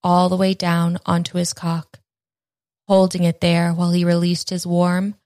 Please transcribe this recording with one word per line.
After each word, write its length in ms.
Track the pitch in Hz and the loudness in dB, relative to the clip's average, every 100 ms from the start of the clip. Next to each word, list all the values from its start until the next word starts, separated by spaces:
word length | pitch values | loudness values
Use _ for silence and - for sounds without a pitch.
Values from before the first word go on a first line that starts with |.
all 260 | 180 175 180 | 2 2 2
the 80 | 185 | 0
way 180 | 190 | -2
down 440 | 190 180 170 170 175 - | -2 -2 0 0 -4 -2
onto 320 | 175 170 180 | -2 -2 -4
his 140 | 175 | -6
cock, 480 | - 170 165 - - _ _ _ _ _ _ _ _ - | -6 -6 -6 -10 -20 _ _ _ _ _ _ _ _ 2
holding 340 | 190 185 180 | 4 4 2
it 180 | 170 165 | 0 0
there 320 | 175 170 170 | 0 2 0
while 200 | 170 175 | 0 0
he 120 | 175 | 2
released 460 | 175 170 175 175 - | 2 2 0 -2 -6
his 160 | 185 175 | -8 -2
warm 480 | 175 175 180 202 208 | 0 2 0 -4 -8